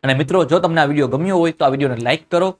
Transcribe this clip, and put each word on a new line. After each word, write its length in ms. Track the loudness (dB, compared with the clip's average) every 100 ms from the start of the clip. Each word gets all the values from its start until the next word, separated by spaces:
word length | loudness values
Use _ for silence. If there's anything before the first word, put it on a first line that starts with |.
અને 100 | 0 -2
મિત્રો 240 | 0 0 2
જો 80 | 2
તમને 160 | 2 0
આ 80 | 0
વીડિયો 200 | 0 0 -2
ગમ્યો 260 | -2 0
હોય 160 | 0 0
તો 80 | 0
આ 60 |
વીડિયોને 320 | 0 -2 -2 -2
લાઈક 180 | -4 -2
કરો 180 | -2 -2 -4